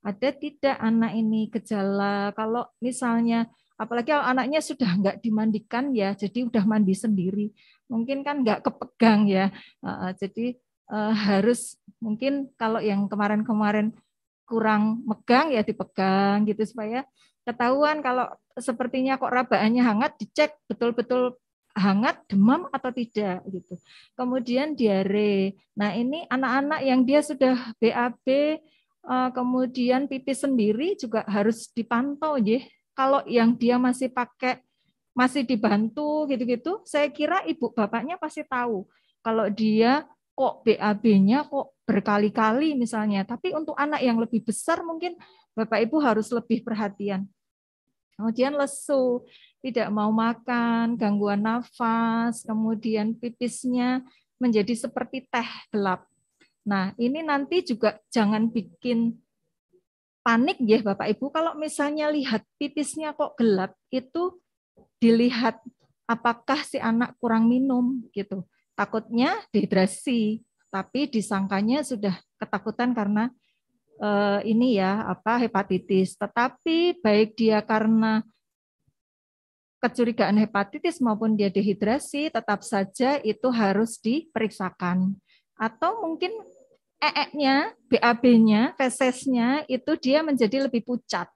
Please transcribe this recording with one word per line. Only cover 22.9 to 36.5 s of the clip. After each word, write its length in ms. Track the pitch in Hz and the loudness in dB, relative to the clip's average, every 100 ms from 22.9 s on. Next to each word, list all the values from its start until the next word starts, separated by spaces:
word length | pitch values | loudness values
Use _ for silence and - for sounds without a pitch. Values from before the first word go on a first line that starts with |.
tidak, 560 | 247 233 214 202 180 - | -6 -4 -4 -4 -4 -8
gitu. 320 | 185 - 175 _ - _ - | -12 -12 -18 _ -20 _ -8
Kemudian 560 | 254 262 240 247 302 294 | -4 -4 -2 -2 -2 0
diare. 800 | 226 190 196 202 208 196 190 - _ | 2 2 0 0 2 2 0 -4 _
Nah, 240 | - 208 190 | -4 -2 -2
ini 320 | 240 311 - | -4 -4 -4
anak-anak 560 | 254 262 262 285 285 | -4 0 0 0 -2
yang 240 | 269 254 254 | 2 2 4
dia 160 | 294 | 4
sudah 320 | 294 294 254 254 240 - | 2 2 2 2 -4 0
B 160 | 226 - | 0 2
A 160 | 247 | -2
B, 480 | 247 - 269 294 311 _ _ _ _ - | -4 0 2 2 -2 _ _ _ _ -4
eh, 220 | 254 254 | -2 -2
kemudian 800 | 254 247 254 254 254 247 254 277 | -2 -2 0 -2 0 2 2 0
pipis 320 | 269 262 262 | -6 -4 -2
sendiri 560 | 277 262 208 214 330 403 | 0 2 2 2 -2 -4
juga 240 | 240 220 208 | -4 -4 -2
harus 400 | 202 208 226 - | 0 0 0 -8
dipantau, 640 | - 226 233 277 285 311 285 | -8 -2 -2 -2 -4 -2 0
ya. 240 | 208 240 - _ _ | 2 0 -2 _ _
Kalau 320 | - 269 277 | -2 2 2
yang 320 | - 233 226 240 | 2 2 4 2
dia 240 | 233 247 | 2 2
masih 320 | 254 247 262 | 2 0 -4
pakai, 480 | 247 240 _ 254 - _ _ _ _ _ - | -4 -6 _ -4 -4 _ _ _ _ _ 0
masih 320 | 254 285 233 | 2 2 0
dibantu 800 | 240 214 202 220 294 302 302 294 | 0 2 2 0 -2 -2 -2 -2
gitu-gitu, 560 | 254 240 | -2 -2